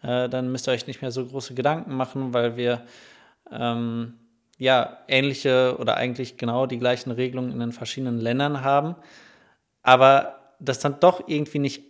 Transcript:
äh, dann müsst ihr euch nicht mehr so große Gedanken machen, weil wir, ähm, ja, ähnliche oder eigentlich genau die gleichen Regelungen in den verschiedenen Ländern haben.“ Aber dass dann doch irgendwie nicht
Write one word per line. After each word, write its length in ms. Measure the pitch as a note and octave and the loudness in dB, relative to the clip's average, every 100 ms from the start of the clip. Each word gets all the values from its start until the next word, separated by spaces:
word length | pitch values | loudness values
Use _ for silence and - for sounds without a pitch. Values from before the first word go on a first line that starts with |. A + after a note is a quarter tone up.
äh, 260 | - B2 B2+ | -2 -2 -2
dann 240 | B2+ B2+ | -2 -4
müsst 160 | B2+ - | -4 -2
ihr 40 | |
euch 140 | B2 - | -4 -4
nicht 140 | C3 | -10
mehr 100 | C3+ | -8
so 160 | A#2 B2+ | -6 -6
große 280 | C3+ B2 | -8 -10
Gedanken 420 | B2+ C3+ D#3+ D#3+ C3 | -2 -2 -2 -4 -6
machen, 380 | B2+ C3+ C3 | -4 -4 -2
weil 220 | A#2+ A#2+ A#2 | 0 0 0
wir, 280 | A#2+ A#2+ A#2+ - - - _ _ - | -2 -2 -6 -20 -20 -20 _ _ -18
ähm, 680 | - A#2+ A#2 A#2 A#2 A#2 - _ _ _ _ | -6 -4 -2 -4 -6 -8 -12 _ _ _ _
ja, 420 | C3 B2+ - - - | 2 2 2 -6 0
ähnliche 720 | C3+ C#3 C3+ C#3 B2+ B2+ B2 | 2 2 -2 2 4 2 0
oder 200 | A#2+ - | -2 0
eigentlich 400 | B2 B2 B2 - | -2 -4 -10 -2
genau 260 | A#2+ A#2+ | 0 2
die 140 | C3 A#2+ | -2 0
gleichen 320 | B2 B2 - | 0 0 -4
Regelungen 420 | A#2 B2+ B2+ B2+ | -4 -4 -4 -6
in 80 | A#2+ | -4
den 120 | A#2 | -6
verschiedenen 460 | A#2 A2+ - C3 A#2 | -6 -10 -6 -4 -2
Ländern 440 | A2+ B2 C#3+ C#3+ | -2 0 -2 -2
haben.“ 340 | C3+ C#3 D#3 F3 - - - _ _ _ _ _ | 2 2 0 -8 -16 -20 -20 _ _ _ _ _
Aber 560 | - B2+ C3+ C#3 C3+ - _ _ | 4 8 8 6 4 -8 _ _
dass 200 | C#3 C3 | -6 -2
dann 180 | C#3+ C#3 | -2 4
doch 300 | F3 F3+ - | 4 4 -2
irgendwie 300 | D3+ D3 D3 | -4 -4 -2
nicht 240 | C#3 - - | -4 -6 -16